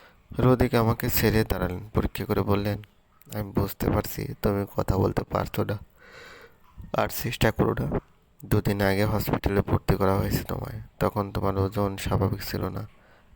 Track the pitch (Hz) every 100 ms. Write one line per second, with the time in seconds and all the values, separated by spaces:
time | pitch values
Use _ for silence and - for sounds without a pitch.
0 | - _ _ - 123 127 127 120 113 117
1 | 123 - 110 110 113 92 90 90 107 104
2 | 101 - 101 101 101 101 104 104 107 _
3 | _ _ - 107 98 101 98 - 101 101
4 | - - 104 - 107 101 98 - - 95
5 | 98 - - 95 95 - 101 104 - _
6 | - - - - - - - - - 110
7 | 107 - 120 - 110 - 113 113 127 -
8 | - _ _ _ - 107 107 101 98 95
9 | 107 104 - - - 98 - - - -
10 | 95 98 101 - - - - 110 - -
11 | 104 104 98 98 98 98 95 101 101 98
12 | - 95 98 101 - - 95 98 110 -
13 | - - _